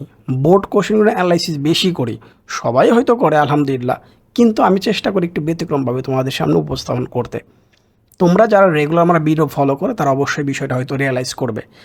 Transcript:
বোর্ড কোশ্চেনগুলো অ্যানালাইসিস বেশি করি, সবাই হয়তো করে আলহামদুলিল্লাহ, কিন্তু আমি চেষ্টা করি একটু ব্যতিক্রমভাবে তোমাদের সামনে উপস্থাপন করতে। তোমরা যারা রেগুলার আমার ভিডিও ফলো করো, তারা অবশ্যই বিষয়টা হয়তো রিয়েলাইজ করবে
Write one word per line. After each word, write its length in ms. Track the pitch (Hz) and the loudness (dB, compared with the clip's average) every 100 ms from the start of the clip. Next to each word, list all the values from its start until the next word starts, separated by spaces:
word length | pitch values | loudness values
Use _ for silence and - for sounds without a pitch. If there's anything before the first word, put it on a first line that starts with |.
| 143 _ - | -14 _ -6
বোর্ড 360 | 131 151 196 - | 0 4 4 4
কোশ্চেনগুলো 440 | 208 175 214 214 | -2 2 2 2
অ্যানালাইসিস 480 | 185 180 170 175 147 | 2 0 0 0 -2
বেশি 340 | 147 175 185 | 0 0 0
করি, 260 | 165 117 107 - _ - | -2 -6 -8 -16 _ -12
সবাই 420 | - 123 127 240 | -6 0 4 4
হয়তো 260 | 233 247 240 | 4 2 2
করে 200 | 160 151 | 2 2
আলহামদুলিল্লাহ, 600 | 143 147 139 131 123 - - _ _ | 2 0 0 -2 -4 -6 -10 _ _
কিন্তু 280 | - 233 220 | 2 2 4
আমি 160 | 196 190 | 2 2
চেষ্টা 320 | 214 202 214 | 0 -2 -2
করি 160 | 196 175 | -2 -2
একটু 160 | 175 | -4
ব্যতিক্রমভাবে 600 | 151 165 170 143 127 131 | -4 -4 -4 -2 -2 -4
তোমাদের 300 | 131 131 131 | -2 -4 -2
সামনে 240 | - 151 165 | -2 0 0
উপস্থাপন 480 | 147 131 - 123 | -2 -6 -6 -6
করতে। 360 | - 123 - 117 - _ _ _ _ _ _ - | -4 -6 -6 -10 -12 _ _ _ _ _ _ 0
তোমরা 280 | 175 196 226 | 2 4 4
যারা 260 | 202 190 | 4 4
রেগুলার 300 | 151 147 170 | 2 0 2
আমার 180 | 170 165 | 2 2
ভিডিও 260 | 151 156 143 | 2 0 0
ফলো 300 | 147 139 139 | 0 -2 -2
করো, 180 | 202 | -4
তারা 160 | 226 143 | -2 -2
অবশ্যই 340 | 135 139 - | 0 -2 -4
বিষয়টা 300 | 139 135 135 | -6 -6 -4
হয়তো 220 | 127 135 139 | -4 -4 -4
রিয়েলাইজ 380 | 139 127 127 | -2 -4 -6
করবে 280 | - 123 107 - - | -6 -6 -6 -12 -20